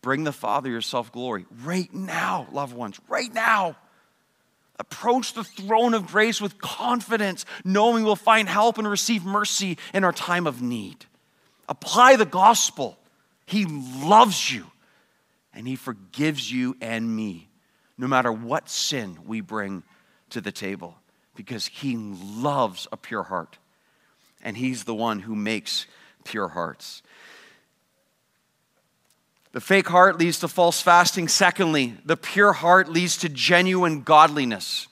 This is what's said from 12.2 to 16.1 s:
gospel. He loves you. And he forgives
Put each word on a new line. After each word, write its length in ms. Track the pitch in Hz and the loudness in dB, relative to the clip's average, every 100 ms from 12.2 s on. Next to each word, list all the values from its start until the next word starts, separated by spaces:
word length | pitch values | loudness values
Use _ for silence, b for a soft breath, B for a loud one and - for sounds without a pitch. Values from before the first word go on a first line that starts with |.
| 185 | 6
gospel. 720 | 185 196 226 - - 123 - _ _ _ _ - | 6 6 6 0 -4 -8 -8 _ _ _ _ -6
He 200 | 208 185 | -4 -2
loves 840 | 147 127 131 147 214 240 160 - | -6 -10 -8 6 8 8 2 -4
you. 200 | 123 82 _ _ _ _ _ _ _ _ | -8 -12 _ _ _ _ _ _ _ _
And 140 | - 120 | -14 -10
he 80 | 131 | -8
forgives 760 | - 107 95 | -10 -12 -14